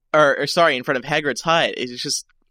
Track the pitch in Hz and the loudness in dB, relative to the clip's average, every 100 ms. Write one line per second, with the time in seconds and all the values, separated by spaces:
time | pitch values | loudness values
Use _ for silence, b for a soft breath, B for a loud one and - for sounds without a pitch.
0 | _ 151 143 131 143 - 165 127 123 131 | _ 2 4 2 -2 2 2 2 -2 -4
1 | 123 147 147 123 165 165 123 - 123 123 | -2 -2 -2 -4 0 2 2 -2 -8 -8
2 | 147 - - _ _ | -6 -6 -8 _ _